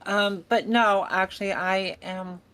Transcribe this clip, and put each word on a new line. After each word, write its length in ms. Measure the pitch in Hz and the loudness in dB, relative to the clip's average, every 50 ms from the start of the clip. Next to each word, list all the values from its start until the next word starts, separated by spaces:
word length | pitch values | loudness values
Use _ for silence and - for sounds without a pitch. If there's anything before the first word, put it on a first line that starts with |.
| - | -6
Um, 400 | - 196 208 202 202 202 180 165 - | -2 0 0 2 0 -2 -4 -2 0
but 180 | 233 220 - | 0 0 2
no, 380 | 202 226 240 226 208 196 196 - - | 2 4 4 4 6 4 2 0 0
actually, 420 | - 185 190 190 - - 202 196 185 | 0 0 0 -2 -2 -6 -4 -4 -2
I 440 | - 180 185 190 190 190 180 - - | -2 -2 0 0 0 -2 -4 -6 -8
am 400 | - 185 185 185 185 185 180 180 - _ | -10 -10 -10 -10 -10 -10 -12 -14 -18 _